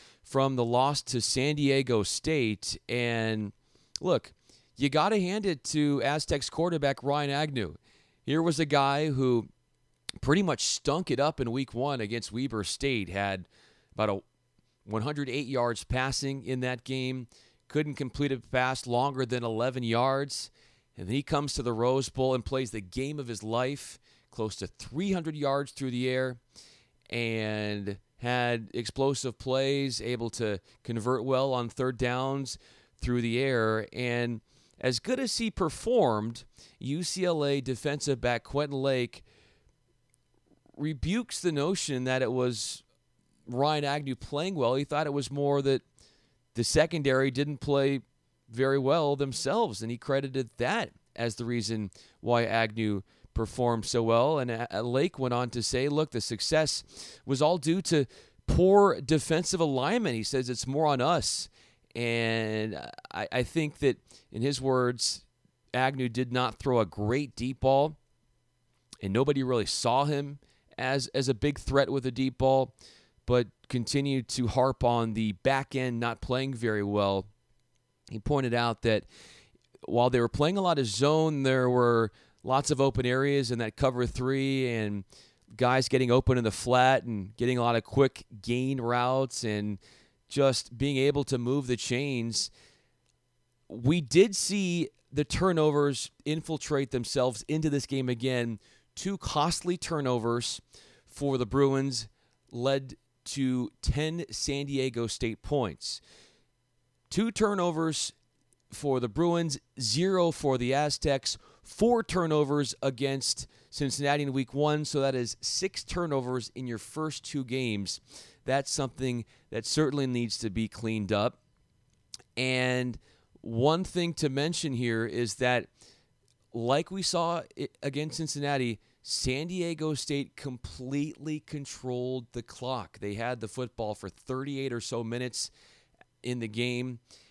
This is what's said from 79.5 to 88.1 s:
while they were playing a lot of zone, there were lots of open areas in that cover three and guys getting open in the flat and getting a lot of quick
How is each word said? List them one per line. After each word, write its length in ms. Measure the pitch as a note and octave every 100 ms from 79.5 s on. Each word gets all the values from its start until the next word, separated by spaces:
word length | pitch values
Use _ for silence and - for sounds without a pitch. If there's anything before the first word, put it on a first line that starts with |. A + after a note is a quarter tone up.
| _ _ _ -
while 240 | A2 B2
they 100 | B2
were 80 | A#2
playing 300 | - D3 G3
a 40 |
lot 160 | F#3 D#3
of 80 | A#2+
zone, 580 | G2 C#3 D#3 D#3+ D3
there 260 | C3 C3 B2+
were 400 | B2 A#2+ A#2 A2 - _ _
lots 280 | - C3 C#3+
of 100 | C3+
open 260 | C3+ C3 B2
areas 440 | B2+ C#3 C#3+ A#2+
in 100 | A#2
that 160 | A2+ -
cover 280 | C3 B2
three 640 | B2 - B2+ C3+ C3+ C3+ B2+
and 300 | A#2 G#2+ G2+ F#2+ - - _ _ A2
guys 320 | B2 C3 C3
getting 220 | C3 B2+
open 260 | B2 C3 B2+
in 80 |
the 60 | A2
flat 540 | - A#2+ B2 B2+ C3
and 300 | A#2+ G#2+ F#2+ A2
getting 200 | B2 B2+
a 60 |
lot 140 | A#2+ A#2
of 80 |
quick 420 | - - C3+